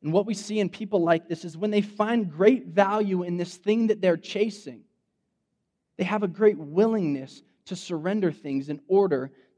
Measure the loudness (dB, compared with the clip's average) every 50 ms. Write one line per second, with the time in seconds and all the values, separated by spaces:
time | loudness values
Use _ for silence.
0 | -6 0 0 0 0 0 -4 -6 -6 -4 -2 -2 -2 -2 -2 -8 -6 -2 0 0
1 | 4 4 2 2 0 -6 -8 -8 -8 -14 -8 -4 -4 0 0 0 0 -2 -2 -2
2 | -2 0 2 0 -2 -2 0 4 4 4 4 4 -2 -2 2 2 2 2 2 0
3 | 0 0 0 -2 -2 -2 -4 -4 -4 -6 -8 -6 _ 0 2 2 2 2 0 2
4 | 2 2 2 0 -4 -8 -2 -2 -2 -2 -2 -10 -16 -18 -20 -20 _ _ _ _
5 | _ _ _ _ _ _ _ _ _ _ _ _ _ _ _ _ _ _ _ -4
6 | -4 -2 -2 -2 -4 -4 -2 4 4 4 4 2 -8 -4 2 2 2 2 2 0
7 | 0 -2 -2 -4 -6 -12 -18 -20 _ _ _ _ _ -12 -12 -12 -8 -8 -8 -4
8 | -2 -2 -2 0 0 -2 -2 -4 -8 -6 -6 -6 -4 -6 -10 -10 -4 2 2 2
9 | 4 4 0 -2 -2 -6 -12 _ _ _ _